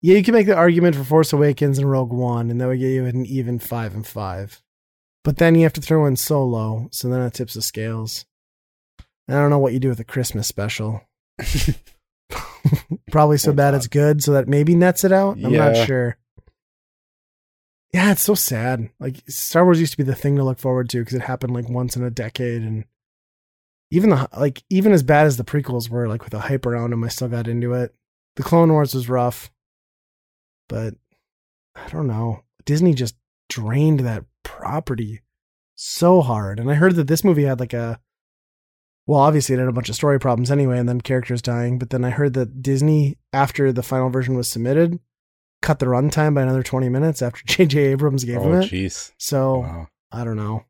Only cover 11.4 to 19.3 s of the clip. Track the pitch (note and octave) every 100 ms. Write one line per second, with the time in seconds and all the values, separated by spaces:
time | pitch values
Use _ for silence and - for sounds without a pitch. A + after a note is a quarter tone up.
11.4 | - - - - - _ _ _ _ -
12.4 | - - D3 - - - - D#3 D3+ D3
13.4 | - C#3+ C#3+ C#3 A#2+ C#3+ D3 D3+ C#3+ C#3+
14.4 | B2 C#3+ D#3 E3+ F3+ F3 F#3+ F#3+ G3 -
15.4 | - - - A2+ A#2 C3 A#2+ - _ _
16.4 | _ _ _ _ _ _ _ _ _ _
17.4 | _ _ _ _ _ F3+ G3 G3 - G#3
18.4 | - A#2+ A#2 B2+ A2+ _ C3 C3 -